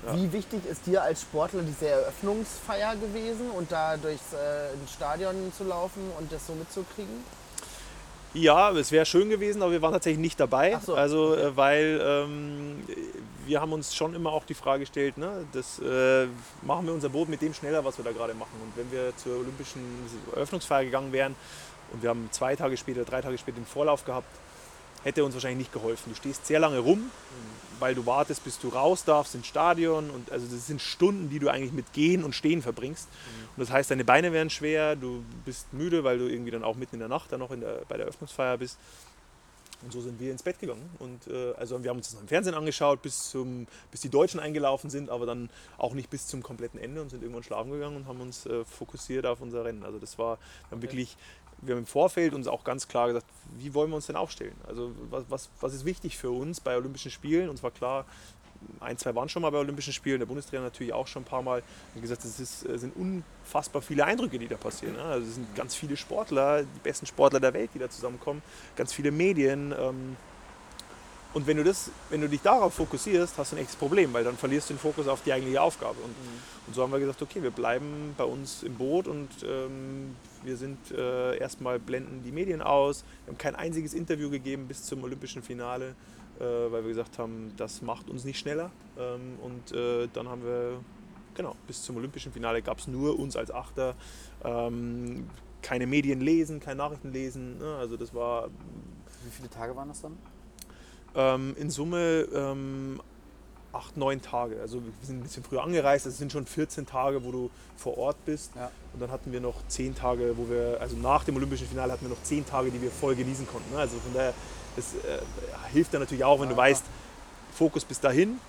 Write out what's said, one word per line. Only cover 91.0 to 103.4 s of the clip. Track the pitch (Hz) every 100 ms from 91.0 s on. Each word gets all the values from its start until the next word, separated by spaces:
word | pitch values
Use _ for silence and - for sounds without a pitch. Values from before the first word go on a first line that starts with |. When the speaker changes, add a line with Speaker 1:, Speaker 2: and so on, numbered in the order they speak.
| - - -
Speaker 1:
genau, | - 175 - -
bis | 123
zum | - 123
olympischen | 131 139 135
Finale | 123 117 117
gab's | - 110 -
nur | 127 143 -
uns | 139 123
als | 117
Achter. | 120 123 - 131 123 - - - -
Ähm, | - 120 120 120 120 120 120 127 120 - - -
keine | - 127 123
Medien | 143 139 131
lesen, | 131 165 156 151
keine | 143 135
Nachrichten | 147 147 139
lesen, | 131 131 131 127 123
ne? | 151 147
Also | 123 113
das | 117
war | 120 120 120 - - 120 117 - - - -
Speaker 3:
Wie | 120
viele | 120 123
Tage | 117 117
waren | 127 139
das | 143
dann? | 151 170 - - - - - - - - - -
Speaker 1:
Ähm, | 131 131 135 -
in | 147
Summe, | 139 156 175 170 160 151
ähm, | 143 139 139 135 135 135 135 - - - -